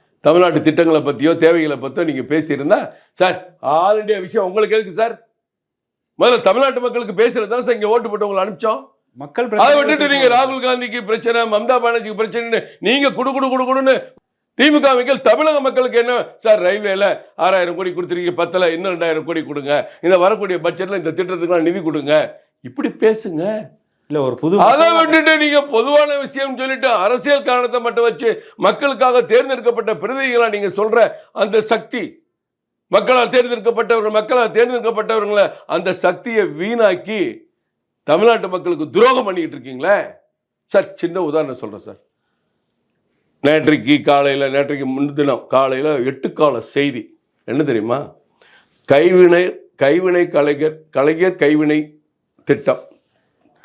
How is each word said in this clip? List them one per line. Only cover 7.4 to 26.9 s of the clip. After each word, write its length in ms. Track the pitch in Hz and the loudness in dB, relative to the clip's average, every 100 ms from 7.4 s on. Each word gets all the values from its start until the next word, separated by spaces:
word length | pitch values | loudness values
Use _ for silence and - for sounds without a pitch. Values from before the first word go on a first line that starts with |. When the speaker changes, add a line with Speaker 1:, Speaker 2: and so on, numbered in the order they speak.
| 208 | -4
Speaker 1:
தானே 140 | 240 | -4
சார் 120 | 233 | -2
இங்க 140 | 226 208 | -2 0
ஓட்டு 220 | 233 220 | -2 -2
போட்டு 180 | 202 208 | -4 -4
உங்களை 220 | 196 196 | -2 -4
அனுப்பிச்சோம். 360 | 185 220 254 - _ _ 120 | -4 -4 -4 -8 _ _ -20
Speaker 2:
மக்கள் 320 | 143 - 240 | -10 -6 -2
Speaker 1:
அதை 100 | 214 | 2
Speaker 2:
பிரச்சனைகளை 280 | 254 294 277 | 4 4 2
Speaker 1:
விட்டுட்டு 280 | 302 285 | 0 0
நீங்க 140 | 277 254 | 2 4
Speaker 2:
பேசுறது. 40 | |
Speaker 1:
ராகுல் 320 | 240 269 262 | 4 0 -2
காந்திக்கு 420 | 254 247 247 240 202 | -2 -4 -4 -8 -4
பிரச்சனை, 360 | 220 233 233 | -4 -2 0
மம்தா 360 | 226 214 233 247 | 0 -2 0 0
பானர்ஜிக்கு 380 | 233 233 214 202 | 2 -2 -4 -6
பிரச்சனைன்னு 420 | 220 220 233 220 - - | -4 -4 -4 -4 -6 -6
நீங்க 320 | 180 269 277 | 0 2 2
குடு 200 | 190 254 | -2 -4
குடு 180 | 269 269 | -2 -2
குடு 140 | 254 | -2
குடுன்னு 520 | 254 262 262 240 - _ _ _ _ | 0 0 2 0 -2 _ _ _ _
தி 180 | - 285 | 0 2
மு 80 | 294 | 4
க 100 | 277 | 4
அமைக்கல் 320 | 254 247 262 | 2 0 0
தமிழக 380 | - 214 311 294 | 2 2 2 0
மக்களுக்கு 400 | 262 233 247 226 | 0 -2 0 0
என்ன 260 | 240 240 - - | 0 -2 -6 -6
சார்? 240 | 220 214 | 2 2
ரயில்வேல 560 | 180 208 208 190 202 143 - - | 2 -2 -2 0 0 -2 -8 -2
ஆறாயிரம் 400 | 180 190 175 170 | 0 2 0 -4
கோடி 140 | 185 | -6
கொடுத்துருக்கீங்க, 440 | 170 175 175 175 | -6 -6 -4 -4
பத்தல, 380 | 175 170 180 180 | -4 -2 0 0
இன்னும் 280 | 165 190 175 | -2 -4 -4
ரெண்டாயிரம் 240 | 170 156 | -2 -4
கோடி 200 | 143 165 | -4 -6
கொடுங்க, 480 | 131 147 135 147 - - | -6 -8 -2 -2 -4 -6
இந்த 160 | 170 185 | 0 4
வரக்கூடிய 420 | 180 208 196 175 | 4 0 -4 -4
பட்ஜெட்ல 320 | 165 170 185 196 | -4 -4 -6 -6
இந்த 160 | 160 | -6
திட்டத்துக்குலாம் 500 | 165 180 185 170 175 | -6 -6 -4 -2 0
நிதி 200 | 165 185 | 0 -2
கொடுங்க, 600 | 160 147 139 151 131 - _ _ | -4 -4 0 0 0 -8 _ _
இப்படி 280 | 120 - - | -18 -8 -8
பேசுங்க. 800 | - 220 220 214 156 185 214 170 _ _ _ - | 0 0 0 -4 -6 -6 -8 -12 _ _ _ -8
Speaker 2:
இல்ல, 140 | 147 | -2
ஒரு 140 | 131 120 | -2 -2
புது 240 | 156 196 | 0 4
Speaker 1:
அதை 180 | 190 277 | 6 6
Speaker 2:
மக்கள் 300 | 330 330 320 | 4 4 4
Speaker 1:
விட்டுட்டு 300 | 320 311 311 | 4 4 2
நீங்க 260 | 302 285 | 2 0
பொதுவான 540 | 285 226 254 294 294 285 | 0 -2 2 2 2 -2
விஷயம் 400 | 269 269 269 254 | -6 -8 -8 -6
சொல்லிட்டு 300 | 262 269 | -6 -2
அரசியல் 560 | 269 | 0